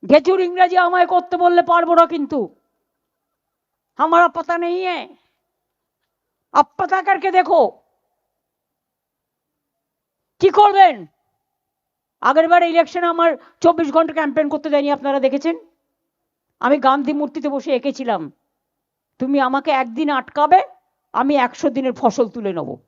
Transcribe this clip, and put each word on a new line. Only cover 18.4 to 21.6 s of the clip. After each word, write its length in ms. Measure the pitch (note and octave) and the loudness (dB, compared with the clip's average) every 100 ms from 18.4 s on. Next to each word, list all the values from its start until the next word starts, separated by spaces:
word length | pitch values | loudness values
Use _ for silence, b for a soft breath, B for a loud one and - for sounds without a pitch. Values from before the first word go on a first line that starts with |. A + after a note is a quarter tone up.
| _ _ _ _ _ _ _ _ | _ _ _ _ _ _ _ _
"তুমি 200 | C4 C#4 | -4 -2
আমাকে 320 | B3+ C#4 C#4 | 0 -2 -2
একদিন 380 | C4+ B3+ A3+ D4+ | -2 -2 -6 -4
আটকাবে, 520 | C#4 C4 - D4 F4+ - _ _ _ _ | -4 -6 -4 2 2 0 _ _ _ _
আমি 220 | G#3 C4+ C#4+ | -4 -2 0
একশো 340 | B3 - | -2 -2